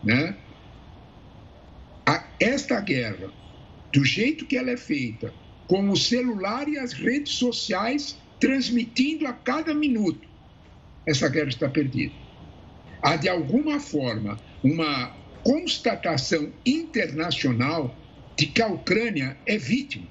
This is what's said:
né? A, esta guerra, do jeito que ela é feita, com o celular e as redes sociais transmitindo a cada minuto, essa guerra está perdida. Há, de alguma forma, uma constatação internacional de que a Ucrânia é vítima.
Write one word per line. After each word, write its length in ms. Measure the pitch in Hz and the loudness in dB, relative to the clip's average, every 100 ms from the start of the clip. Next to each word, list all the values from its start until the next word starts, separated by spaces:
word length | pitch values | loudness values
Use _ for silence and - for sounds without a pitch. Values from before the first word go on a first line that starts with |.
né? 320 | 107 120 170 202 - - - - - - - - - - - - - - - - - | 2 2 2 -4 -14 -20 -20 -20 -20 -20 -20 -20 -20 -20 -20 -20 -20 -20 -20 -4 0
A, 180 | - - - | 0 -2 0
esta 400 | 202 277 - 233 | 2 2 0 -2
guerra, 480 | 202 135 117 95 92 - - - - - - | 0 -2 -2 -6 -12 -14 -20 -20 -20 -20 2
do 100 | 139 | 4
jeito 420 | 139 - 233 320 - | 4 2 2 0 -2
que 120 | 254 | -2
ela 140 | 254 | 0
é 60 | 247 | -4
feita, 560 | - 147 123 107 101 - - - - | -2 -2 -2 -6 -10 -12 -20 -20 0
com 220 | 190 202 | 2 4
o 60 | 185 | 2
celular 720 | - 240 247 214 190 233 294 | 2 2 0 -2 -2 -2 -2
e 100 | 302 | -4
as 160 | 247 | -4
redes 400 | 135 170 269 294 | -2 0 0 -2
sociais 840 | - 247 226 - 185 220 285 - - - - | 0 0 0 -2 -2 0 -2 -4 -12 -18 0
transmitindo 880 | 233 269 240 240 220 - 269 311 294 | 2 2 2 0 0 2 2 2 -2
a 60 | |
cada 400 | 247 - 285 320 | -4 -2 -2 0
minuto, 540 | 294 302 233 196 - - - - - - - - - - | 0 2 2 0 -2 -10 -20 -20 -20 -20 -20 -20 -12 -2
essa 220 | 147 156 | 2 2
guerra 220 | 135 147 | 2 0
está 200 | 127 139 | 0 0
perdida. 440 | 156 143 127 - - - - - - - - - - | 2 0 0 -4 -6 -18 -20 -20 -20 -20 -20 -20 0
Há, 140 | 139 160 | 2 2
de 140 | 180 | 2
alguma 500 | 180 135 214 311 285 | 0 2 2 2 -2
forma, 600 | - 151 127 110 104 104 - - | -2 -2 0 -2 -4 -6 -12 0
uma 500 | 131 160 156 139 123 - - - | 2 2 0 -2 -4 -10 -18 -2
constatação 1040 | - 294 349 - 240 208 185 151 - 165 151 - - | 2 2 2 0 0 0 0 0 0 0 -2 -2 0
internacional 1300 | 302 330 233 175 143 175 - 139 117 131 165 131 - - - - - | 0 0 -2 -2 -2 -2 0 0 2 2 0 -2 -6 -20 -20 -14 -2
de 100 | 147 | 0
que 160 | - | 2
a 60 | 226 | 0
Ucrânia 680 | 165 - 185 233 175 131 131 - | 0 0 0 2 -2 -4 -6 -2
é 120 | 214 | -2
vítima. 500 | 123 254 294 - 85 | 2 0 0 -10 -12